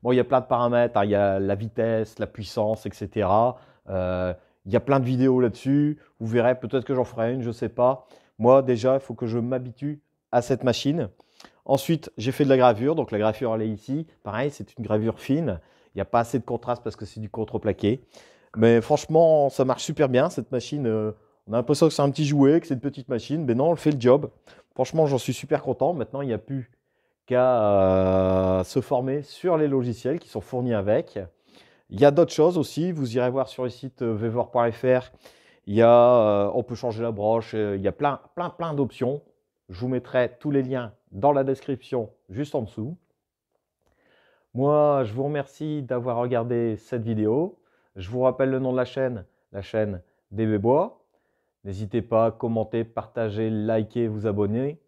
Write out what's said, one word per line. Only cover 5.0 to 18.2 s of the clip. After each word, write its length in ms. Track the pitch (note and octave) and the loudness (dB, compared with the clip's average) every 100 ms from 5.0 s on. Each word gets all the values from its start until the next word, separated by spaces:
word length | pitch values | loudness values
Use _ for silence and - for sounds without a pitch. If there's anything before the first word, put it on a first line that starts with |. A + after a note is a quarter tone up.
| B2 | 0
vidéos 340 | B2+ C3 B2+ | 0 2 4
là-dessus. 580 | B2 - C3 C#3+ D3 D3 _ _ | 2 -2 -2 0 0 -4 _ _
Vous 80 | A2+ | -4
verrez, 260 | A#2 A#2 | 0 2
peut-être 320 | B2+ A#2 C3+ A#2 | 0 -2 -4 -2
que 80 | |
j'en 120 | C3 A#2+ | -2 -2
ferai 280 | - A2+ | -2 -4
une, 80 | C3 | -2
je 80 | A#2 | -6
sais 200 | A2+ A2+ | -6 -8
pas. 360 | - B2 C3 - - _ _ | 0 0 0 -8 -20 _ _
Moi, 240 | A2+ C3+ | 6 6
déjà, 320 | B2+ B2 B2+ | 6 0 2
il 60 | C3+ | 0
faut 160 | - A#2 | -2 -8
que 100 | A#2+ | -4
je 140 | A#2 | -4
m'habitue 640 | A#2 B2+ B2+ A#2 C#3+ D3 _ _ _ | -4 -6 -8 -10 -10 -10 _ _ _
à 80 | B2 | -2
cette 240 | A#2+ B2+ B2+ | 0 -2 0
machine. 420 | A#2 C#3 E3 G#2 _ _ _ - _ | 0 -2 -2 -6 _ _ _ -20 _
Ensuite, 480 | - C3+ - E3 - - | -2 -2 0 -4 -4 -8
j'ai 160 | A2 | -6
fait 100 | B2+ | 0
de 60 | C#3+ | 2
la 80 | C3 | 6
gravure. 380 | B2 G#2+ C3 D#3+ | 6 4 0 -2
Donc, 160 | B2 | -2
la 60 | G#2+ | 0
gravure, 380 | G#2+ G#2+ A#2+ A2+ | -2 0 -4 -2
elle 60 | |
est 80 | A2 | -4
ici. 360 | G#2 - C#3 D#3+ _ | -6 -8 -8 -8 _
Pareil, 280 | G#2 G#2+ C#3+ | -10 -6 -6
c'est 260 | - G#2+ - | -8 -16 -12
une 60 | |
gravure 380 | G#2 G#2+ A2 G#2+ | -2 0 0 -4
fine. 400 | - C#3+ D#3 E2+ _ _ _ G2 | -4 -2 -2 -6 _ _ _ -10
Il 40 | |
n'y 20 | |
a 40 | G2 | -2
pas 140 | A#2 | 0
assez 180 | A#2 C3+ | 0 -4
de 60 | |
contraste 400 | - A#2+ - A#2+ | -4 -8 -6 -6
parce 140 | A2+ - | -6 -12
que 80 | G#2 | -16
c'est 160 | - | -12
du 80 | A2 | -12
contreplaqué. 720 | - G#2+ A2+ A2 F#2+ G#2 B2+ _ - | -8 -6 -4 -2 0 0 0 _ -20